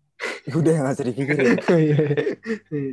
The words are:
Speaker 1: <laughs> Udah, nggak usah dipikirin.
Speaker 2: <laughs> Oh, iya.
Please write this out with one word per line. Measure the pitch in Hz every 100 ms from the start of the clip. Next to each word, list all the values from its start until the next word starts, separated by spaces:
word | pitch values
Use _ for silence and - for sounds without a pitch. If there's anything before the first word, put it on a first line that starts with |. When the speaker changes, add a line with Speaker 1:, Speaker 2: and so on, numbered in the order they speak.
| _ -
Speaker 1:
<laughs> | - - - 156
Udah, | 160
nggak | 160 135
usah | 135 120
dipikirin. | 117 135 147 123 -
Speaker 2:
<laughs> | -
Oh, | 170
iya. | 156 147 147 147 - 165 220 214 - 147 135